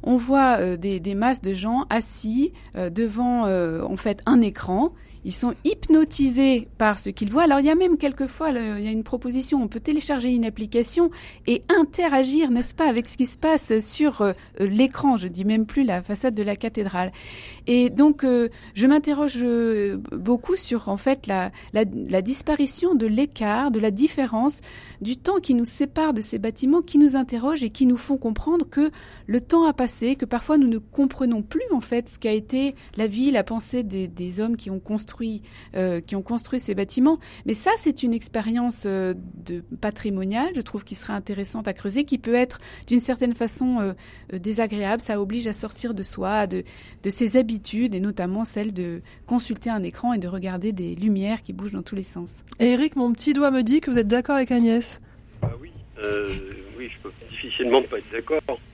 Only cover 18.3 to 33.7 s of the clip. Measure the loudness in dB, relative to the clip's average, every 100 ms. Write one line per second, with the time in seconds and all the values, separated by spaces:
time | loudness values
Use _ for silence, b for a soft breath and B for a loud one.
18.3 | 2 2 B B 2 6 6 4 0 0
19.3 | 0 0 2 2 0 0 -4 -8 -6 0
20.3 | 0 0 -2 -2 -4 -2 -2 0 0 0
21.3 | -2 -4 B B 0 0 -2 -2 0 0
22.3 | -4 -2 0 0 0 2 2 2 2 0
23.3 | -2 -2 0 0 2 0 2 0 2 -2
24.3 | 2 0 -2 B B B B -8 -4 0
25.3 | -2 2 0 2 0 -2 0 0 0 -4
26.3 | -4 -6 -2 2 2 4 6 6 6 0
27.3 | -2 -2 -2 -4 2 2 2 0 -2 -2
28.3 | -2 0 0 2 0 0 B B B -2
29.3 | -2 2 4 4 2 -2 0 -2 -2 -2
30.3 | -4 2 4 4 2 -4 0 0 2 0
31.3 | 0 -2 -4 0 -2 0 -4 -2 -4 0
32.3 | 0 0 0 0 -4 B -4 -2 2 2
33.3 | 2 0 -4 -4